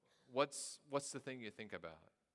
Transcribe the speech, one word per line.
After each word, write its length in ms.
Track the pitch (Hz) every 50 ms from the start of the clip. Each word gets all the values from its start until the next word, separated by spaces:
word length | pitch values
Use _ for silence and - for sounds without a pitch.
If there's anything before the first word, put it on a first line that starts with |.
| _ - - - - -
what's, 480 | 123 127 143 143 - - - - - - - 147
what's 220 | 139 143 143 -
the 80 | - 135
thing 200 | - 135 131 127
you 100 | 117 107
think 240 | 104 - 110 101 98
about? 240 | 90 85 85 80 78 80 - _ _ _ _ _